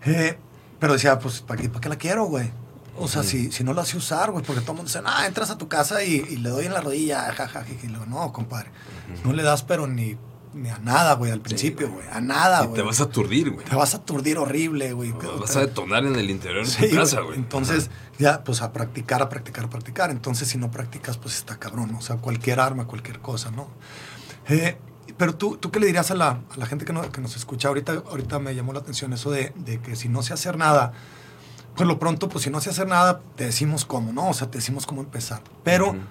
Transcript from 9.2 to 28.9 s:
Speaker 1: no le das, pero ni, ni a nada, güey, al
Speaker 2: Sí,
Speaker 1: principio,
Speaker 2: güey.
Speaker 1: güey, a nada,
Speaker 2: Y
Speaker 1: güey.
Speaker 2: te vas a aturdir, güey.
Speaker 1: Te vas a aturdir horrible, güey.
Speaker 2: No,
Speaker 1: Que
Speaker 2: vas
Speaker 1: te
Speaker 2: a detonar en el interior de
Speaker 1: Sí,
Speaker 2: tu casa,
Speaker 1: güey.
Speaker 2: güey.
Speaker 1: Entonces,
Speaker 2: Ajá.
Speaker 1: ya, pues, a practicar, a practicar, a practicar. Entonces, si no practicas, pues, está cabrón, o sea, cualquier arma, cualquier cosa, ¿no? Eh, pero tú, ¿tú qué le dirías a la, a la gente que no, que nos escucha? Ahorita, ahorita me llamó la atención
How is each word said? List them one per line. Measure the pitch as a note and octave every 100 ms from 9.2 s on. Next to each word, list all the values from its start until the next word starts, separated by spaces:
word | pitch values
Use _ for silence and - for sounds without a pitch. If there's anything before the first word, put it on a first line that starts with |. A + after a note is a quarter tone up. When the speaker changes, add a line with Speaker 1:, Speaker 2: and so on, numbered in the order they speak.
| E2+
Speaker 1:
no |
le | D3
das, | D3+ D3
pero | - F3 C#3+
ni, | B2+ A2+ G#2 - - -
ni | D3 B2
a | G#2+
nada, | A2 C3 E3+
güey, | C#3 A#2+
al | A2
Speaker 2:
Sí, |
Speaker 1:
principio, | G#2+ A2+ C3+ - G#3+
Speaker 2:
güey. | -
Speaker 1:
güey, | - A2
a |
nada, | B2 C#3+ F3 F3+
Speaker 2:
Y | B2+
Speaker 1:
güey. | A2+
Speaker 2:
te |
vas | G#2 A2+
a |
aturdir, | C#3+ - G2+ A#2+ D#3+
güey. | G2 -
Speaker 1:
Te | C3
vas | D3
a | G#3+
aturdir | - D3 C#3 D#3
horrible, | C#3 C#3 D#3+ D3+ C3+
güey. | B2 A#2+
Speaker 2:
No, | A#2
Speaker 1:
Que | -
Speaker 2:
vas | - G#2+
Speaker 1:
te | C#3
Speaker 2:
a |
detonar | C#3 A#2+ F#2 G#2+ C#3
en | B2+
el | G2
interior | F#2+ F2 F2+ A#2
de |
Speaker 1:
Sí, | B2 A3
Speaker 2:
tu | D#3+
casa, | D#3+ B2
Speaker 1:
güey. | E2
Speaker 2:
güey. | D#2
Speaker 1:
Entonces, | A#2+ C#3 C3 D#3+ D#3
Speaker 2:
Ajá. | - - -
Speaker 1:
ya, | C#3+ D3
pues, | - A#2
a | A#2
practicar, | - A#2 - A#2 B2+
a | C3
practicar, | B2 - - A#2
a |
practicar. | A#2 - - F3+
Entonces, | C3 B2 A#2+ B2+
si | -
no | A#2+
practicas, | A#2 A#2+ - - A#2+
pues, | - -
está | - A#2+
cabrón, | A2+ A#2 A2 A2+
o |
sea, | - A#2
cualquier | A#2 A#2 B2 B2
arma, | C3 C3 A#2+
cualquier | A2+ - -
cosa, | - A#2 A#2+
¿no? | A2+ C#3+ - - - - - - - -
Eh, | D3+ E3+ F3 - - - -
pero | F3 -
tú, | G#3 -
¿tú | F3+
qué | G#3+
le | G#3
dirías | F3 E3
a | F#3
la, | D#3+ B2 A#2+
a | -
la | A#2+
gente | C#3+
que | -
no, | E3 D#3
que | C3
nos | B2+ A#2
escucha? | A#2 B2 C#3
Ahorita, | C#3+ D3 E3 -
ahorita | C#3+ B2 D3
me | C#3
llamó | C3 B2
la | C3+
atención | C3